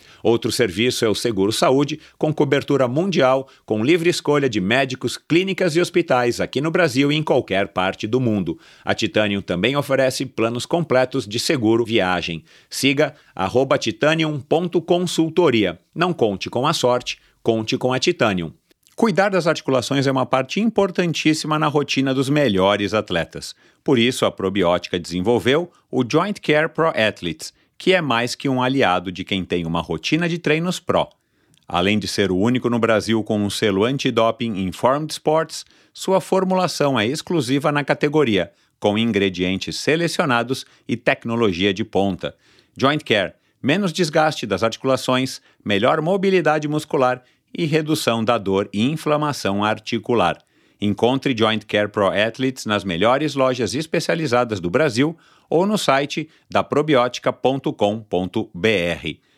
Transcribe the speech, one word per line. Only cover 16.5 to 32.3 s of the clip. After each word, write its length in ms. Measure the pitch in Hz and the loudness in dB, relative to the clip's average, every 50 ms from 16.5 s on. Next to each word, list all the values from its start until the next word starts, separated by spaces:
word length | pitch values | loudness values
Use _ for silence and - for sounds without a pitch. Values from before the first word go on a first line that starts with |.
| - 117 135 | -4 -2 0
a 60 | 156 165 | 0 0
sorte, 460 | - - 123 123 123 - - - - _ _ _ _ | 0 2 0 0 0 -2 -6 -10 -12 _ _ _ _
conte 360 | - 117 113 110 110 - 131 | -2 0 0 0 0 -2 -2
com 140 | - - 127 | -2 0 -2
a 80 | 127 127 | -2 0
Titanium. 540 | - - 175 - 127 107 95 90 82 76 - _ _ _ _ _ _ _ _ | 0 0 0 2 0 0 0 0 -4 -6 -10 _ _ _ _ _ _ _ _
Cuidar 340 | - 226 226 160 185 190 208 | 0 0 2 2 2 2 2
das 180 | 196 180 156 | 2 0 0
articulações 580 | 170 151 - - - 131 123 113 - 135 139 131 | 0 0 0 0 0 0 0 0 0 0 0 0
é 60 | 139 | 2
uma 140 | 131 135 127 | 0 0 0
parte 320 | - - 131 131 - - 196 | 0 0 0 0 -2 -2 -2
importantíssima 1000 | 220 233 - 202 196 190 180 - 180 170 156 - - 170 151 156 - 151 151 | 0 2 2 2 0 2 0 0 0 0 -2 0 0 0 0 0 -2 -2 -2
na 80 | 151 156 | 0 0
rotina 480 | 151 139 147 139 - - 139 135 135 131 | 0 0 0 -2 0 -2 0 0 0 0
dos 160 | 135 131 131 | 0 0 0
melhores 640 | 147 151 143 120 98 92 92 98 104 101 101 92 107 | 2 2 2 2 2 4 4 4 2 2 0 0 -2
atletas. 640 | 107 - - 90 82 78 - - 78 - - - _ _ _ _ _ _ | -2 -2 -2 -2 -2 -2 -4 -8 -12 -14 -14 -16 _ _ _ _ _ _
Por 140 | - 135 | 2 4
isso, 280 | 117 117 127 127 - 113 | 4 4 2 2 0 0
a 60 | 95 | -2
probiótica 680 | - - 95 95 98 101 87 85 87 87 - - - 90 | 0 -2 -4 -2 0 2 2 2 2 2 0 -4 -6 -6
desenvolveu 720 | 80 - 87 90 90 113 123 107 85 120 139 160 175 175 _ _ _ _ | -6 -6 -6 -2 0 2 0 2 2 2 0 0 0 -4 _ _ _ _
o 140 | - 127 127 | -4 -4 -2
Joint 320 | 107 143 160 185 208 196 - | 0 0 0 0 -2 -4 -4
Care 300 | - - 147 151 160 160 | -2 0 2 2 0 0
Pro 200 | - - 160 160 | -2 -2 -2 0
Athletes, 640 | - - 110 104 - - 90 85 78 - - - - _ _ _ _ | 0 0 0 0 -2 -4 -6 -8 -8 -8 -12 -16 -16 _ _ _ _
que 160 | - - 175 185 | -4 0 2 2
é 80 | 180 | 2
mais 340 | 160 135 120 113 120 123 - | 2 0 0 0 -2 -2 -4
que 120 | - - | -4 -4
um 140 | 139 131 127 | -2 0 0
aliado 500 | 123 127 135 135 117 92 90 90 87 95 | 0 0 2 2 2 2 2 0 -2 -6
de 120 | 90 - - | -8 -10 -6
quem 200 | - 101 95 85 | -4 -4 -4 -2
tem 220 | - 90 87 82 | -2 -2 -2 -2
uma 160 | 80 82 85 | -2 -2 -2
rotina 480 | 80 - 82 78 - - 156 165 175 165 | -2 -4 -6 -6 -2 -2 0 0 0 -2
de 80 | 170 | -4
treinos 420 | 165 - 143 151 160 170 143 - - | -4 -2 -2 -2 0 -2 -4 -6 -4
pró. 300 | - - 92 85 78 - _ _ _ _ _ _ _ _ _ _ _ | -4 -2 0 0 0 -2 _ _ _ _ _ _ _ _ _ _ _
Além 300 | - - 87 90 101 107 | -4 -2 0 2 2 0
de 100 | 104 95 | 0 -2
ser 220 | 90 - 110 101 | -2 -2 0 0
o 80 | 92 | 2